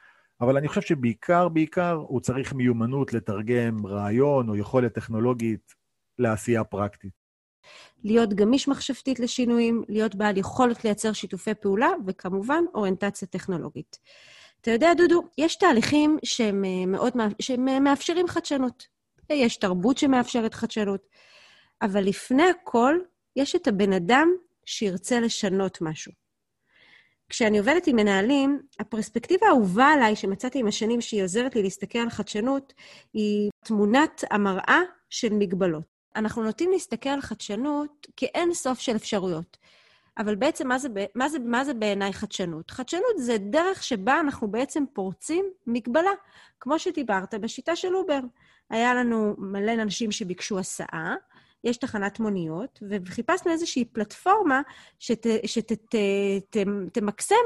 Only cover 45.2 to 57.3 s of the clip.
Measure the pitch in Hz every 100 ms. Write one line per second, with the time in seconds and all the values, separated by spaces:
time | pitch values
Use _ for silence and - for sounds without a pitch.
45.2 | - 330 392 370 - 233 226 269 370 392
46.2 | _ - - _ 247 311 370 320 247 196
47.2 | 185 220 220 - 294 339 370 381 370 277
48.2 | 247 - _ _ _ 220 240 247 240 226
49.2 | 208 - 190 196 208 233 214 - 220 202
50.2 | 185 180 - 190 180 - 175 165 165 285
51.2 | - _ _ _ 233 240 262 214 196 202
52.2 | 214 196 160 160 262 _ 208 208 180 208
53.2 | 233 359 359 330 330 - 233 - 208 -
54.2 | - 427 359 262 294 - - _ - 226
55.2 | 233 220 - - 214 214 - 220 202 196
56.2 | 202 196 - 220 196 202 180 - 208 -
57.2 | -